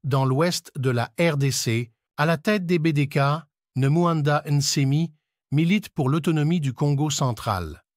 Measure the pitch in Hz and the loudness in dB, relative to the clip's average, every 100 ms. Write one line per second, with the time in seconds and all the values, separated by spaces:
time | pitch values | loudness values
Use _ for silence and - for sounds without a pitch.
0 | 143 135 135 131 175 175 - - 131 120 | -2 0 0 2 0 -2 -10 -4 -2 0
1 | 120 - 170 147 139 123 - 113 117 _ | -4 0 0 2 -2 -2 -2 -2 -4 _
2 | _ - 151 165 185 208 175 180 165 147 | _ -4 -2 0 0 -2 0 0 2 0
3 | 143 147 139 151 - _ _ - 135 156 | 0 0 0 -2 -8 _ _ -2 2 2
4 | 175 160 147 147 151 143 139 - 135 143 | 2 2 0 0 0 0 0 0 0 0
5 | 165 _ _ _ _ 139 170 208 - - | -2 _ _ _ _ 0 2 2 -2 -4
6 | 131 156 147 156 147 175 143 117 147 143 | 0 0 0 0 2 0 -2 -2 0 0
7 | 151 147 135 110 - 98 82 76 _ | -2 -2 -2 -2 -4 -4 -4 -12 _